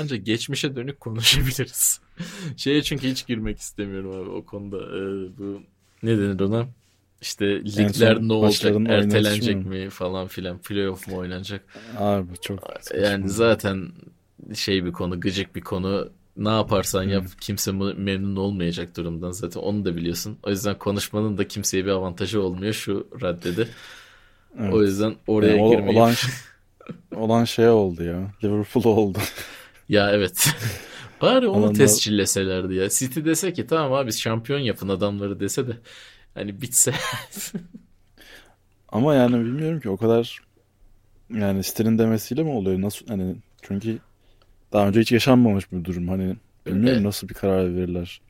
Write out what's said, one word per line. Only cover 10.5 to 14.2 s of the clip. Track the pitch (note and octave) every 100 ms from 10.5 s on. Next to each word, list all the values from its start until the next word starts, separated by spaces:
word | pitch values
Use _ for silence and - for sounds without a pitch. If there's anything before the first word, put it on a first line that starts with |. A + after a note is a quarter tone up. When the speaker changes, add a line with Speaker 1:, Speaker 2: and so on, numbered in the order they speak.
| F2+
Speaker 1:
Playoff | - G2+ G2 F#2 -
mu | F#2
oynanacak? | F2+ F#2 G2 G2+ - - - -
Speaker 2:
Abi | G2+ G2+ F2 F2+
çok | - G2 - -
saçma. | - - G2+
Speaker 1:
Yani | G2 F#2+
zaten | F#2+ A#2 G#2+ G2+ F#2+ F2 - - -